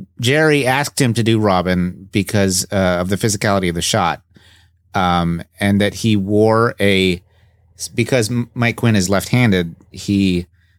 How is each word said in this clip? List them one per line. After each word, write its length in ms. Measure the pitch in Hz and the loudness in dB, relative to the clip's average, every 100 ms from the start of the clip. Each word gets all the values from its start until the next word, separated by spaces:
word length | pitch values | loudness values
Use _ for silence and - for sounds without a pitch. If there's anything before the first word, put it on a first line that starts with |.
| - - | -14 -6
Jerry 460 | 120 147 156 147 123 | -2 2 2 2 2
asked 340 | 131 143 - | -2 -2 -2
him 140 | 131 | 0
to 80 | 113 | 0
do 160 | 113 110 | 0 2
Robin 680 | 107 92 87 90 90 87 95 | 2 2 2 0 -2 -6 -6
because, 540 | 107 92 107 98 90 - | -4 -2 0 0 -2 -4
uh, 260 | 101 92 90 | -2 0 0
of 100 | 90 | -2
the 80 | 98 | -2
physicality 520 | 113 101 110 98 90 | -2 -2 -2 0 -2
of 60 | 85 | -2
the 60 | |
shot, 400 | 85 110 87 73 _ - - - _ _ _ 101 | -2 0 0 -2 _ -20 -20 -20 _ _ _ -2
um, 480 | 90 87 85 85 - - | 0 0 0 -4 -8 -4
and 200 | 101 101 | 0 2
that 140 | 104 - | 0 -2
he 200 | 117 107 | 0 0
wore 580 | 95 104 110 110 117 - | 0 2 4 4 2 0
a, 420 | 101 95 95 87 - _ _ _ _ - - | 2 2 2 0 -8 _ _ _ _ -16 -8
because 380 | - 113 131 107 | -4 0 0 0
M-, 180 | 120 120 - | -4 -6 -2
Mike 220 | 117 110 | -2 2
Quinn 180 | 120 107 | 2 2
is 140 | 90 | 2
left-handed, 640 | 98 - 123 120 92 85 82 _ | 0 0 2 2 2 0 -8 _
he 560 | - - 101 98 87 85 _ _ | -12 -4 0 0 0 -4 _ _